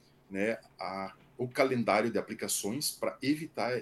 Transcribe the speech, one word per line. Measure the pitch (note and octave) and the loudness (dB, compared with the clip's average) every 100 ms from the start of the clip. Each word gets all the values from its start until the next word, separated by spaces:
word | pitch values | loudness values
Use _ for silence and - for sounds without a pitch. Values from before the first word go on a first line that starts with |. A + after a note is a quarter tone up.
| _ _ _ | _ _ _
né, | G2 G#2+ A2+ - - | -2 0 -2 -6 -10
a, | F#2 F#2+ F#2+ - - - | -8 -6 -8 -10 -16 -6
o | B2 | -2
calendário | C3+ C3+ B2 G#2 G2+ A#2 | 2 4 4 4 4 4
de | G2 | 0
aplicações | - A#2 G2+ - G2+ B2+ - | -2 -4 -4 -2 -2 -2 -4
pra | - - - | -2 -4 -2
evitar | C3 D3+ E3+ - A2+ B2 | 0 0 -2 -4 -2 -2